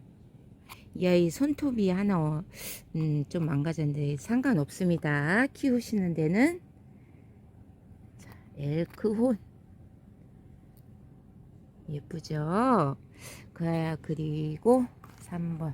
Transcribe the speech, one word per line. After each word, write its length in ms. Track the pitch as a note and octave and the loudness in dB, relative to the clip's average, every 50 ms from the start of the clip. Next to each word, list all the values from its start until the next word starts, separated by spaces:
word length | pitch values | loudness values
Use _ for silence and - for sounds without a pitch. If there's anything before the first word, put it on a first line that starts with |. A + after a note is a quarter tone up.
| - - - - - - - - - - - - - - - - - - - | -20 -20 -20 -20 -20 -20 -20 -20 -20 -20 -20 -20 -20 -20 -20 -20 -20 -16 -8
이 140 | - F3+ F3+ | -2 2 4
아이 220 | F3+ F3 F3 E3 | 6 6 4 4
손톱이 600 | D#3 - C4+ D4+ C#4+ - D4+ C#4+ B3 A3+ G3+ F#3 | 2 0 0 0 0 0 0 -2 0 2 2 2
하나, 300 | F3+ F#3 G3+ G3+ G3 E3+ | 2 2 2 2 2 2
어, 240 | D#3 D3+ D#3 D3+ F#3 - - - - - - - - - - | 2 2 0 -2 -6 -8 -14 -14 -14 -12 -14 -14 -16 -8 -4
음, 280 | D#3+ D#3 D#3 D3 D3 C#3+ - | -2 0 2 2 0 0 -2
좀 160 | - F3 E3 | -2 -2 -2
망가졌는데 720 | C#3+ C3+ C#3 C#3+ D#3+ D#3+ E3 D#3 D3 C#3+ D3 D3 C#3+ D3 C#3 | 0 0 0 0 -2 -2 -2 -2 -2 0 0 -2 -2 -2 -4
상관없습니다. 1300 | - - A#3 B3+ C4 C#4 A#3+ D#3 C#3+ - - - F#3+ F3 E3+ D3+ - D3+ D3 C#3+ C#3+ D3+ F3+ A3 C4 C#4 - | -4 -2 -2 0 2 2 2 2 0 0 -4 -2 0 2 2 2 2 0 0 2 2 2 2 2 2 0 -2
키우시는 600 | - - C#4 B3 A#3+ A#3 - A#3 G#3 F#3 F3 E3 | -2 0 0 2 0 0 -2 -2 -2 0 0 0
데는. 460 | D#3 D#3 D#3 F3 G#3+ C4 E4 F4 F4+ - - - - - - - - - - - - - - - - - - - - - - - - - - - - - - - - | 0 0 2 4 4 4 4 2 -2 -10 -18 -20 -20 -20 -20 -20 -20 -20 -20 -20 -20 -20 -20 -20 -20 -20 -20 -20 -20 -20 -20 -20 -20 -20 -20 -20 -20 -20 -20 -20 -20
자, 120 | - - - - - - - - | -20 -20 -20 -20 -20 -20 -14 -8
엘크혼. 800 | C#3+ C#3+ D3 D#3+ E3+ - - - - G#3+ A3 G#3 A#3 C4 A#3 F#3+ - - - - - - - - - - - - - - - - - - - - - - - - - - - - - - - - - - - - - - - - - - - - - - - - - - | -4 -2 -2 -2 -2 -4 -6 -4 -2 0 0 2 2 2 2 0 -4 -14 -20 -20 -20 -20 -20 -20 -20 -20 -20 -20 -20 -20 -20 -20 -20 -20 -20 -20 -20 -20 -20 -20 -20 -20 -20 -20 -20 -20 -20 -20 -20 -20 -20 -20 -20 -20 -20 -20 -20 -20 -20 -20 -20 -20 -20 -18 -12 -10
예쁘죠? 1080 | D3+ C#3+ - - - D#3+ - - D#3 D3+ D3+ D#3 F3 G#3 B3 C4+ B3+ G3+ D3+ C#3 C#3 - - - - - - - - - - - - | -10 -10 -10 -10 -10 -10 -8 -6 -4 -2 -2 0 0 2 4 4 4 4 4 2 0 -4 -10 -20 -20 -20 -18 -18 -18 -18 -20 -20 -8
그, 120 | - E3+ E3 E3 E3 D#3+ D#3+ D#3+ D3+ | -4 -2 -2 0 0 0 -2 -4 -6
그리고 840 | - - D#3+ D3+ D3+ D#3 D3+ D#3 D#3 D3+ D#3 D3+ - A3+ B3 C4 B3 B3 - - - - - - | -6 -6 -4 -4 -2 -4 -2 -2 -2 -4 -6 0 4 4 4 4 4 0 -6 -14 -20 -20 -20 -20
삼 360 | - - F3+ F3 E3+ E3+ E3+ D#3 | -16 -12 -8 -6 -6 -6 -4 -4
번, 160 | D#3+ D#3 | -6 -6